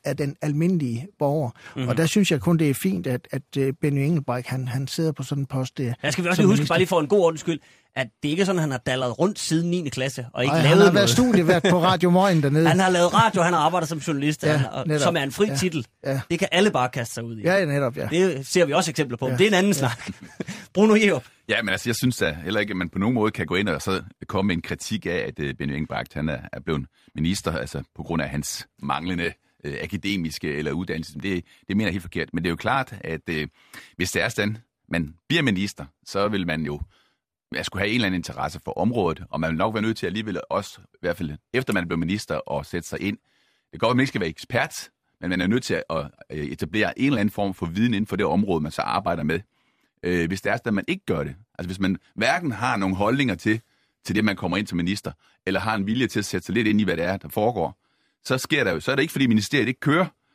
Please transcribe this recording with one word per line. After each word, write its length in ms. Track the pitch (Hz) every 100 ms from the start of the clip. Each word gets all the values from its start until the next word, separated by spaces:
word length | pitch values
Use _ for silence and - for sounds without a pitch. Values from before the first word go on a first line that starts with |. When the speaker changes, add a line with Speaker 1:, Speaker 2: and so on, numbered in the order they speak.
Speaker 1:
af 140 | 147 143
den 180 | 143 -
almindelige 640 | 151 147 175 180 127 117 190 -
borger. 300 | 143 156 120 - - 135
Speaker 2:
Mhm. 120 | 123
Speaker 1:
Og 100 | 120
der 80 | 165
synes 260 | 208 190
jeg 80 | 151
kun, 160 | - 165
det 100 | 151
er 40 |
fint, 340 | 131 190 190 135
at, 200 | 123 -
at, 100 | 139 - 139
øh, 160 | 135 -
Benny 180 | 151 139
Engelbrecht, 480 | 143 165 135 123 -
han, 200 | 131 123
han 200 | 127 135
sidder 240 | - 160
på 120 | 143
sådan 180 | 131 139
en 40 | 139
post 320 | 135 127 -
der 160 | 123 120
Speaker 2:
Ja, 80 | 147
skal 120 | 165
vi 60 | 175
også 60 | 180
Speaker 1:
som 80 |
Speaker 2:
lige 40 | 196
huske, 120 | 143
Speaker 1:
minister. 140 | 147
Speaker 2:
bare 60 | 170
lige 80 | 180
for 120 | 180
en 80 | 151
god 120 | 208
ordens 200 | 165 160
skyld, 180 | - 156 _ _ _ -
at 120 | 135 _
det 60 | 147
ikke 120 | 165
er 40 | 190
sådan, 160 | 180
han 100 | 156
har 60 | 127
dallret 420 | 139 131 127 113
rundt 200 | 185 202
siden 300 | - 160 175
niende 180 | 175 147
klasse 360 | 131 131 - 120
og 100 | -
ikke 80 | 135 160
Speaker 1:
Ej, 20 |
Speaker 2:
lavet 100 | 143
Speaker 1:
han 80 | 185
har 60 |
Speaker 2:
noget. 120 | 202 143
Speaker 1:
været 140 | 120
studievært 540 | 120 254 196 165 175 190
på 100 | 175
Radio 260 | 180 180 180
Møgen 340 | 180 196 165
dernede. 240 | 139 151 165
Speaker 2:
<laughs> 40 |
Han 60 | 180
har 100 | 185
lavet 240 | 180 175
radio, 280 | 202 226 190
han 120 | 170
har 60 | 170
arbejdet 300 | 151 180 160
som 80 | 160
journalist, 460 | 147 143 147 151
Speaker 1:
Ja, 80 | 151
Speaker 2:
han 80 | 151
har, 240 | 131 131 143
Speaker 1:
netop. 160 | 151
Speaker 2:
som 140 | 170 170
er 80 |
en 80 | 139
fri 160 | - 214
Speaker 1:
Ja. 80 | 202
Speaker 2:
titel. 320 | 185 156 - _ 139
Speaker 1:
Ja. 160 | 135 -
Speaker 2:
Det 80 | 170
kan 80 | -
alle 200 | 175 214
bare 180 | 135 123
kaste 240 | 131 117
sig 100 | -
ud 140 | 117 110
i. 40 |
Speaker 1:
Ja, 140 | 160 196
ja, 100 | 156
netop, 320 | 143 131 139
ja. 100 | 117
Speaker 2:
Det 360 | 165 190 135 131
ser 180 | 180 156
vi 80 |
også 180 | 156 160
eksempler 260 | 156 135 117
på, 80 | 131
men 60 |
Speaker 1:
Ja. 60 | 123
Speaker 2:
det 60 |
er 40 | 214
en 60 |
anden 160 | 185 202
Speaker 1:
Ja. 60 | 135
Speaker 2:
snak. 340 | 127 - - - - -
<laughs> 340 | - - -
Bruno 220 | 185 220 214
Jerup. 300 | 202 143 - _ -
Speaker 3:
Ja, 120 | 110
men 80 | 107
altså, 200 | 95 120
jeg 60 | 113
synes 220 | 123 -
da 140 | 82 78
heller 160 | 82 107
ikke, 120 | 104
at 60 | 92
man 120 | 85
på 100 | 95
nogen 140 | 104 123
måde 160 | 107
kan 140 | - 78
gå 100 | 87
ind 140 | 104
og 120 | 76
så 220 | - 95 92 - -
komme 200 | 98 98
med 80 | 82
en 60 |
kritik 440 | - 80 - 107 87
af, 200 | 85 53
at, 120 | -
øh, 140 | 69
Benny 180 | 67 71
Engelbrecht, 420 | 69 78 - -
han 160 | 73 78
er, 100 | 67 -
er 60 | -
blevet 260 | 73 76 65 _ _ -
minister, 360 | 82 101 82
altså 320 | 80 67 69 - -
på 80 |
grund 180 | 76 82
af 80 | 71
hans 380 | 71 73 - - _
manglende, 520 | 71 71 87 87 87 - _ _
øh, 140 | 73 67
akademiske 720 | 80 90 98 98 82 - 80 73
eller 160 | 76
uddannelse. 420 | 80 92 80 78
Det, 320 | 73 95 90 - _ -
det 100 | 98
mener 80 | 104
jeg 40 |
helt 80 | 92
forkert. 280 | 87 85 78
Men 100 | 85
det 40 | 85
er 20 |
jo 40 | 80
klart, 380 | 107 135 131 104
at, 180 | 80 80 -
øh, 180 | 78 73 _ _ - - -
hvis 160 | 92
det 100 | 85
er 80 | 107
sådan, 280 | - 107 110 - _ -
man 240 | 85 76 82 -
bliver 140 | 165
minister, 420 | 135 95 101 - 73 _ -
så 220 | 98 104
vil 200 | 101 85
man 140 | 80
jo, 200 | 76 73 - _ _ _ _ _ -
man 120 | 64
skulle 180 | 85 95
have 80 | 104
en 60 | 120
eller 100 | 98
anden 120 | 90
interesse 400 | - - 73 - -
for 60 |
området, 520 | - 104 120 87 78 90
og 100 | 78
man 100 | 80
vil 80 | 80
nok 160 | 107
være 80 | 107
nødt 140 | 107 107
til 80 | 92
alligevel 340 | 104 107 85 -
også, 280 | 92 - - -
i 40 | _
hvert 160 | 87 82
fald 140 | 80 76 _
efter 200 | 127 127
man 100 | 101
er 40 | 85
blevet 120 | 85
minister, 520 | 82 104 - 78 - 73
at 60 | -
sætte 220 | 87 -
sig 120 | -
ind. 160 | 95 -
Det 540 | _ _ _ _ _
kan 80 | 80
godt 100 | 110
være, 60 | 123
man 60 |
ikke 40 | 135
skal 120 | 104
være 80 | 85
ekspert, 600 | - - 123 151 - - _ _ _
men 80 | 87
man 120 | 90
er 60 | 95
nødt 160 | 120
til 100 | -
at, 100 | 85 -
at, 160 | 78 73 - -
øh, 140 | 76 73
etablere 540 | - 80 107 98 -
en 60 | 135
eller 140 | 120
anden 120 | 104
form 220 | - 101
for 120 | 95 87
viden 280 | 90 120
inden 140 | 101 107
for 80 | 95
det 100 | 90
område, 360 | 87 101 85
man 100 | 76
så 100 | -
arbejder 420 | - 98 82 85
med. 160 | 76 76 - _ _ _ _ _
Øh, 240 | 87 90 85
hvis 140 | 95
det 80 | 101
er 40 | 101
sådan, 120 | 117
at 40 |
man 100 | 101 -
ikke 180 | 190 -
gør 180 | 82
det. 120 | 73 67 _ -
Altså, 80 | 90
hvis 120 | 95
man 180 | 95 92 _ -
hverken 360 | 120 175 160
har 260 | 101 127 113
nogle 180 | 95 92
holdninger 400 | 104 135 131 90
til, 260 | 110 113 - _ _ _ -
til 100 | 101
det, 100 | 107
man 100 | 92
kommer 220 | 90 92
ind 100 | 104
som 100 | 87
minister, 340 | 87 98 92 - _ _ -
eller 120 | -
har 160 | 107 110
en 100 | 98
vilje 220 | 120 117
til 120 | 113
at 60 | 101
sætte 200 | 92 -
sig 80 | 104
lidt 120 | 107
ind 140 | 104
i, 20 |
hvad 140 | 92 82
det 80 | 87
er, 120 | 98
der 120 | 76
foregår, 520 | 110 110 110 76 - _ _ _ _
så 140 | - 127
sker 260 | - 143
der 80 | 107
jo, 60 | 80
så 120 | 123
er 40 | 139
det 80 |
ikke, 80 | 160
fordi 160 | - 127
ministeriet 400 | 107 101 143 113
ikke 120 | -
kører, 260 | 139 160 175 - _